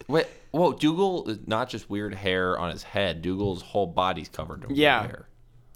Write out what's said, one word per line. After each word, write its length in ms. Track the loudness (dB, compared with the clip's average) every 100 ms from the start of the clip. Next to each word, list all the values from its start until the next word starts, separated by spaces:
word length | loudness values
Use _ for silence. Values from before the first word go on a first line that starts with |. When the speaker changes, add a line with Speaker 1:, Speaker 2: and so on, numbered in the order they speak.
| -2
Speaker 1:
Wait, 200 | 0 0 -4 -4
whoa, 220 | 2 2
Dougal 540 | 4 2 4 2 0 -4
is 100 | -6 -2
not 220 | -2 -2
just 200 | -6 -6
weird 240 | -6 -4
hair 460 | -4 0 2 2 0
on 100 | -2
his 140 | -6
head. 380 | -6 -2 0 0
Dougal's 400 | -2 0 0 -2
whole 260 | -2 0 0
body's 400 | 2 0 0 -6
covered 360 | -10 -10 -10 -4
in 100 | 4
Speaker 2:
Yeah. 240 | 6 4
Speaker 1:
weird 120 | 2
hair. 160 | -8 -16 -20 -20 -20 -20